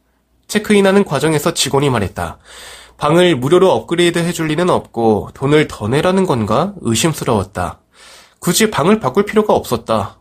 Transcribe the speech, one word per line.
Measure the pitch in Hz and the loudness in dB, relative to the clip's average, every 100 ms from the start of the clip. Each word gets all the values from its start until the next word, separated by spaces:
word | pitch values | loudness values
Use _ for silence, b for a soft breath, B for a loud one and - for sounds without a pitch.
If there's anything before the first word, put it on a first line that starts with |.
| _ _ _ _ - | _ _ _ _ -6
체크인하는 | 208 214 208 196 196 | -4 2 2 4 4
과정에서 | 196 143 156 151 170 | 2 0 0 0 -2
직원이 | - 131 135 139 | -2 0 0 2
말했다. | 123 95 - 82 - B B B B B - | 0 -2 -6 -10 -10 B B B B B -4
방을 | 147 165 180 147 | 0 4 4 2
무료로 | 131 180 185 | 2 4 4
업그레이드 | 143 - 170 175 170 | 2 -2 0 0 0
해줄 | 170 170 160 | -4 -4 -4
리는 | 151 180 | 0 0
없고 | 120 - - 113 104 - | 0 -2 -2 2 0 -2
돈을 | - 135 151 147 | -6 0 2 0
더 | - 104 | -4 -2
내라는 | 139 175 190 180 | 0 0 0 0
건가? | 131 104 110 185 196 | 0 0 0 -2 -4
의심스러웠다. | - 113 165 151 - 110 92 - 85 - _ B B B B B | -4 0 0 -2 -2 -2 -2 -6 -8 -10 _ B B B B B
굳이 | - 180 220 | -4 0 0
방을 | 180 156 214 | 0 0 0
바꿀 | 220 202 | 0 -2
필요가 | 202 220 208 | 0 0 0
없었다. | 160 - 113 - 110 98 - | 0 -2 -6 -2 -4 -4 -10